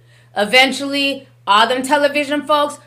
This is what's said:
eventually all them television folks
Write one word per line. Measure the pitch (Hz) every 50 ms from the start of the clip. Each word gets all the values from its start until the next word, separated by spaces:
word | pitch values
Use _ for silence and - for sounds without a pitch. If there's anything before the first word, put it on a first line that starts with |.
| _ _ _ _ _ _ -
eventually | - 208 196 214 254 262 269 262 269 277 277 277 285 277 277 269 269 - - _ _ -
all | - 196 208 226
them | 240 254 254 254
television | 262 302 285 285 285 285 294 294 269 294 294 285
folks | 277 302 294 294 294 285 - -